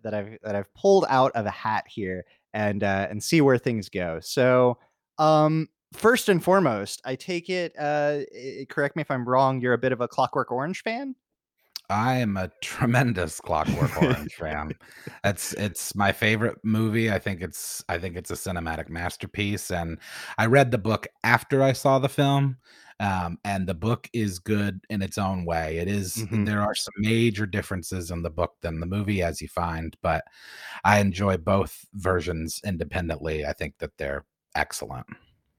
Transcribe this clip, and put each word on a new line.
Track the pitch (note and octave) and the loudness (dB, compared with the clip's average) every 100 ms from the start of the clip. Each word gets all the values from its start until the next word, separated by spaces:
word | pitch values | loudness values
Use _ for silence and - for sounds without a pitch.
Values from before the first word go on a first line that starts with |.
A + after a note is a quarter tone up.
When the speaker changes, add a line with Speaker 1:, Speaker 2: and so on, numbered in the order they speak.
Speaker 1:
that | A2 | -6
I've, | G#2 G2+ A2 | -6 -6 -10
that | G#2+ G2+ | -4 -4
I've | G2 | -4
pulled | _ G3 F#3+ E3 | _ 4 6 6
out | C3 C3 | 4 4
of | A#2 | 2
a | G#2 | -4
hat | - A2+ G#2+ - | -4 -2 -4 -4
here | - F#2+ F#2 - _ _ | -8 -6 -6 -10 _ _
and, | G#2+ G#2 G2+ | -2 0 2
uh, | G2+ G2 G2 | 2 2 0
and | G#2+ | -4
see | - E3 | 2 6
where | C#3 B2 | 6 6
things | C3 A2+ G2 | 2 -2 -4
go. | G2 F2 E2 | -4 -4 -4
So, | - - B2+ B2+ B2 A#2+ _ _ _ - | -4 2 4 6 4 2 _ _ _ 0
um, | D#3 D#3 D#3 D#3+ D#3 _ _ | 4 6 6 2 -2 _ _
first | - A3 B3 - | 2 4 4 4
and | F3+ | 2
foremost, | F3 F#3+ D#3+ G#2+ G2+ - | 6 4 4 2 -4 -8
I | - | -8
take | C3 - F3 F3 | -8 -6 -8 -4
it, | F#3 E3+ - | -4 -4 -4
uh, | D3 D3 D3 D3 C3+ | -2 0 0 -2 -6
i-, | A2+ C3 G#2 C3+ | -12 -12 -12 -8
correct | - C#3+ - | -2 -2 -2
me | |
if | D3 | -4
I'm | C3+ A#2+ | -4 2
wrong, | B2+ C3+ C3 | 4 4 4
you're | B2 | 2
a | A#2+ | 2
bit | B2+ | 2
of | A#2+ | 0
a | A#2+ | -2
Clockwork | - B2+ C#3+ B2 | 0 0 0 -2
Orange | A#2+ D3 F#3+ | -2 -4 -6
fan? | - A3+ C#4 B3+ _ _ _ _ _ - - | -4 -6 -6 -12 _ _ _ _ _ -14 -4
Speaker 2:
I | G2+ A#2+ B2+ | 0 2 2
am | A2+ G2 | 0 -2
a | F2+ - | -4 -8
<laughs> | |
tremendous | - - B2+ B2 C3 F2+ E2 - | -10 -2 2 4 2 0 -4 -6
Clockwork | - D#2 D#2 - C3+ - | -2 0 0 0 0 2
Orange | D3 C3 D2+ | 2 2 -4
fan. | - D#2+ D2+ D#2 D#2 - - | -10 -6 -6 -6 -8 -16 -20
Speaker 1:
<laughs> | - - | -18 -4
Speaker 2:
It's, | G2+ G2+ - | -4 -4 -6
it's | - G2+ - - | -4 -6 -6 -8
my | G2+ G2 | 0 0
favorite | - G#2+ A2 A2+ - | 2 2 2 -2 -2
movie. | A2+ A2 A2+ A2+ A2+ | 0 0 2 0 0
I | G2 | 0
think | - F2+ | -2 -6
it's, | F2 - - - - | -8 -10 -10 -10 -6
I | E2+ | -6
think | F#2 | -6
it's | E2+ - | -10 -10
a | |
cinematic | F2 - F2+ D#2+ D#2+ D#2 | -8 -6 -6 -4 -6 -8
masterpiece. | E2 F2 - G2+ - G2+ G#2 - | -8 -8 -8 -10 -4 -2 -4 -4
And | F2 E2+ D#2+ - - - - | -4 -4 -8 -12 -16 -8 0
I | |
read | A2+ C3+ C3 | 4 6 6
the | A2+ | 2
book | G2 G#2+ - _ | 0 -2 -4 _
after | A2+ A#2+ - C3+ | 2 2 2 2
I | C3+ | 4
saw | B2+ C#3 C3+ | 4 4 4
the | C3+ | 2
film. | - C#3 C#3 C#3 B2+ _ - - - | 0 2 2 0 -2 _ -20 -18 -4
Um, | G2+ F#2 F2 E2+ | -2 -2 -4 -6
and | G2+ G2 F#2 | -4 -2 -2
the | |
book | E2+ G#2 A2+ - | -2 0 -2 -2
is | A#2+ G#2 F2+ | -4 -2 -4
good | - G#2 G2+ F#2 - | -2 0 0 -4 -6
in | G#2 | -4
its | F#2+ - | -4 -2
own | F#2+ F#2+ E2+ | -2 -2 0
way. | E2 D#2 E2 | -2 -2 -2
It | F2+ | -2
is, | G2+ F#2 A2+ | -2 -2 -6
Speaker 1:
Mm-hmm. | G#2+ A2+ | -2 0
Speaker 2:
there | G#2 G#2 | 2 2
are | G#2 | 0
some | - - G2+ | -2 -6 -2
major | G#2+ A2+ A#2 G2+ G#2 | 2 4 4 2 -2
differences | G2 - F#2 - F#2 E2+ | -2 -2 -6 -4 -6 -4
in | F2 | -4
the | E2+ | -4
book | D#2+ F2 _ | -2 -4 _
than | E2+ D#2+ | -8 -6
the | E2+ | -4
movie, | G2+ G2+ G2+ | -2 0 0
as | E2+ D#2 | 0 -4
you | D#2 | -8
find, | - E2+ E2 E2 - | -4 -4 -4 -8 -4
but | F2 D#2 - - - - - - | -2 -2 -4 -18 -20 -18 -16 -2
I | G2 G#2 | 4 6
enjoy | G2+ F2 G2+ F#2 | 4 2 2 2
both | E2+ G2 F#2 - - | 2 2 2 -6 -16
versions | G2+ F#2 F#2 E2 E2 D#2+ - - | -4 0 2 0 -4 -4 -6 -4
independently. | F2 E2 F#2 E2+ D2+ D#2 D#2 D2 | -4 -4 -4 -4 -4 -4 -4 -4
I | |
think | D2 D#2 - | -6 -8 -8
that | D2+ - | -12 -8
they're | C#2+ C#2 - _ _ | -6 -6 -10 _ _
excellent. | D2 D2+ - A#1 B1+ - - _ _ _ | -6 -4 -6 -10 -12 -14 -20 _ _ _